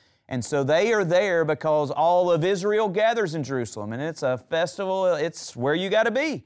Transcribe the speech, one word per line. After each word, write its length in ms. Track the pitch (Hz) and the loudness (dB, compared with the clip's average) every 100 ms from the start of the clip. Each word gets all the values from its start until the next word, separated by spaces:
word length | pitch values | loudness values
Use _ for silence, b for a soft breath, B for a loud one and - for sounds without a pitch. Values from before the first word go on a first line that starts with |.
| b b b | b b b
And 120 | 123 | -6
so 180 | - 147 | -2 0
they 300 | 135 160 220 | 2 2 4
are 120 | 214 | 2
there 400 | 170 180 202 170 | 2 2 2 2
because 460 | 156 147 156 151 139 | 0 0 0 0 0
all 400 | 143 165 180 180 | 0 2 4 4
of 140 | 170 | 2
Israel 440 | 180 196 208 214 214 | 2 0 0 0 0
gathers 460 | 185 220 233 185 | 0 0 0 -2
in 80 | 160 | -4
Jerusalem, 500 | 131 131 113 110 104 | -4 -4 -4 -6 -8
and 80 | 117 | -6
it's 220 | 160 160 | -6 -4
a 160 | 135 127 | -2 -2
festival, 680 | - 165 170 - 190 190 185 | -4 -4 -2 -4 -4 0 0
it's 500 | 156 165 - - 120 | 0 -2 -6 -12 -4
where 180 | 131 | 0
you 160 | 165 190 | 0 2
gotta 220 | 214 226 | 2 2
be, 320 | 233 311 170 | 0 -2 -4